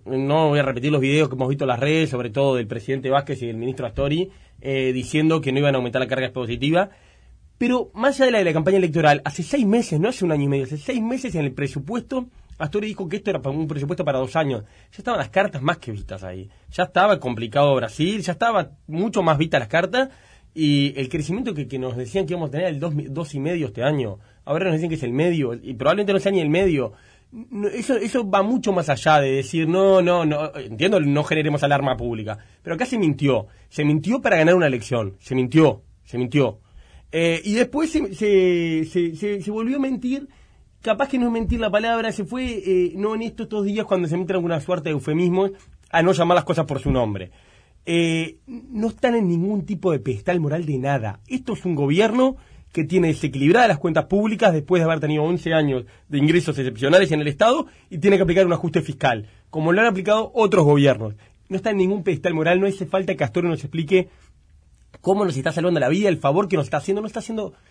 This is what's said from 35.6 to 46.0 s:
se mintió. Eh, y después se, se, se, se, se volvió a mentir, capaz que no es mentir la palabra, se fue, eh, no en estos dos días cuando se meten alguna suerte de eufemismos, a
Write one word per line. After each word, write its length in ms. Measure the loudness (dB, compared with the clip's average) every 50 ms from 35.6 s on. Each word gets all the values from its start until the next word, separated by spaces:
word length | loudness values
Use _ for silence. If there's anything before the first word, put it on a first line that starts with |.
| 6 6 4 0 -10 -20 -20 _
se 160 | _ -8 -4 -4
mintió. 400 | -4 0 0 0 0 0 -2 -8 _ _ -20 -20 -20 _ -20 -20 -16 _
Eh, 280 | -2 0 0 0 0 -2 -2
y 100 | -2 0
después 360 | 0 0 0 0 -2 -2 0
se, 220 | -2 -2 -4 -4 -4
se, 720 | -2 2 4 4 4 4 4 2 0 0 -2 -2 -2 -4
se, 300 | -2 -2 -2 -2 -2 -4
se, 260 | -6 -6 -6 -4 -6
se 100 | -6 -6
volvió 240 | -6 -4 -4 -2 -2
a 40 | -2
mentir, 480 | -2 -2 -4 -4 -4 -6 -6 -6 -8 -14 _ -20 -20 _ _ _ _ _ _ _
capaz 260 | -4 -4 -2 0 -2 -2
que 100 | 0 0
no 80 | 0
es 60 | 0
mentir 280 | 0 -2 -2 -2 -2 -2
la 100 | -2 0
palabra, 400 | 0 0 0 0 0 0 -2 -4
se 140 | -4 -6 -8
fue, 200 | -6 -6 -6 -6
eh, 480 | -6 -6 -6 -2 0 2 2 2 0 -2
no 180 | -2 -2 -2 -2
en 80 | -4
estos 260 | -6 -6 -8 -8 -8 -6
dos 160 | -4 -2 -2
días 220 | -2 -2 -2 -2
cuando 220 | 0 0 0 0 -2
se 80 | -2
meten 180 | -2 -2 -2 -2
alguna 260 | -2 -2 -2 -2 -4
suerte 280 | -2 -4 -4 -4 -2 -4
de 60 | -4
eufemismos, 580 | -4 -2 -2 0 0 2 2 2 2 0 0 -2 -8 _ -20 -20 _ _ _
a 120 | 0 2